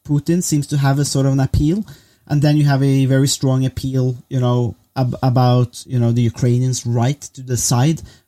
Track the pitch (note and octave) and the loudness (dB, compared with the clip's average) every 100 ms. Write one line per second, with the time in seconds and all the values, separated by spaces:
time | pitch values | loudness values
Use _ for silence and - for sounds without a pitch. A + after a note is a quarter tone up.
0 | - D3 E3 F3 - D3 C#3 D3 C#3 C#3 | -4 -2 0 -2 0 -2 -2 0 0 0
1 | C#3 C#3 C3+ C3+ C3 - D3+ G3 - - | 0 0 0 2 0 2 0 -2 -6 -14
2 | _ _ - D3 D3 D3+ D3 C3+ C#3 C3+ | _ _ -4 0 2 4 2 2 2 2
3 | C3 C3+ C#3 - C3+ C3 C3 - C3+ C3 | 2 2 2 0 0 0 -2 -4 -4 -2
4 | B2+ B2 - C3+ B2 B2 A#2 - _ - | -2 -4 -6 -2 0 0 -2 -6 _ -4
5 | B2+ - C3 B2 B2 B2 A#2+ - - B2+ | -4 -2 0 2 4 2 0 -6 -6 -2
6 | A#2 A#2 A#2 - B2 B2 C3 B2+ A#2+ A#2+ | 0 2 0 0 0 2 0 -4 -4 -2
7 | A#2+ D3 - - B2+ A#2+ - A#2+ C#3+ D#3+ | -2 -4 -10 -16 -6 -4 0 2 2 0
8 | - - | -8 -20